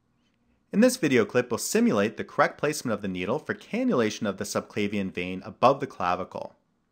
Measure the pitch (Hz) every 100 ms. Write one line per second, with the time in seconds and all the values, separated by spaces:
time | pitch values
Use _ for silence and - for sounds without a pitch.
0 | _ _ _ _ _ _ _ 190 254 247
1 | 156 127 104 123 120 110 - 214 233 117
2 | 104 - 190 - 165 - 147 151 127 101
3 | 98 90 90 139 - 107 - 220 254 156
4 | 107 - 110 98 104 104 - - 104 107
5 | 95 90 90 92 95 - 123 139 131 -
6 | 90 90 92 - - - _ _ _